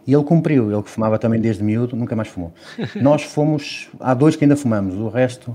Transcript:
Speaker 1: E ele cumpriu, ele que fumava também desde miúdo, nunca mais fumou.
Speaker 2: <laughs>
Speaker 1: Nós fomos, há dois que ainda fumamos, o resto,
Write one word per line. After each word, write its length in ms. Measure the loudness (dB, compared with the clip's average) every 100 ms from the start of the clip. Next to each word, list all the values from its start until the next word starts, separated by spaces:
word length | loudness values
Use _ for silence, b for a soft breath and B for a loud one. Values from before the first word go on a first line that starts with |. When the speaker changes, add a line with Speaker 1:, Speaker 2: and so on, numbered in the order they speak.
| 2
Speaker 1:
E 40 |
ele 120 | 2
cumpriu, 480 | 4 2 4 2 2
ele 100 | -2
que 80 | -4
fumava 300 | -2 0 0
também 200 | 0 0
desde 240 | 0 0
miúdo, 320 | 0 0 -2 -4
nunca 200 | -4 -4
mais 120 | -6
fumou. 240 | -8 -12 -12 B B
Speaker 2:
<laughs> 180 | -10 0
Speaker 1:
Nós 260 | 2 2
fomos, 680 | 0 -2 0 -2 -6 -14 -16 -8
há 160 | -2 2
dois 200 | 2 4
que 80 | 2
ainda 100 | 2
fumamos, 400 | 2 0 -2 -4
o 140 | -6
resto, 420 | -2 -2 -2 -12